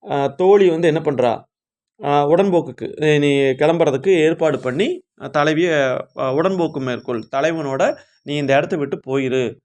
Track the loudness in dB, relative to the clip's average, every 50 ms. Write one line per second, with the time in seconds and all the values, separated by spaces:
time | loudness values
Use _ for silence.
0 | _ -6 -4 -2 -2 -2 -2 0 4 4 6 6 6 4 2 2 0 0 0 0
1 | -2 -2 -2 0 0 0 0 -4 -8 _ _ _ _ _ _ _ _ _ _ _
2 | -6 0 0 0 2 2 2 2 2 2 2 0 -2 -2 -10 -10 -10 -12 -8 -2
3 | 0 2 2 2 2 2 2 2 2 0 0 2 2 2 2 2 2 0 0 -2
4 | 0 2 2 4 4 2 2 2 0 -2 -2 -2 -4 -4 -2 -2 -2 -2 -2 -6
5 | _ _ _ _ -16 -4 -2 0 0 2 2 2 0 0 2 0 0 0 -2 -4
6 | -6 _ _ -6 -4 -2 0 0 0 0 0 0 -2 -2 -4 -6 -6 -6 -6 -6
7 | -6 -6 -8 -8 -8 _ -4 -2 -2 -2 -2 -2 -6 -6 -2 0 0 -2 -2 -4
8 | -12 _ _ _ _ -8 -6 -6 0 2 2 2 2 0 -4 -4 -4 -4 -6 -10
9 | _ -4 -4 -2 -2 -2 -2 -2 -2 -4 -6 _ _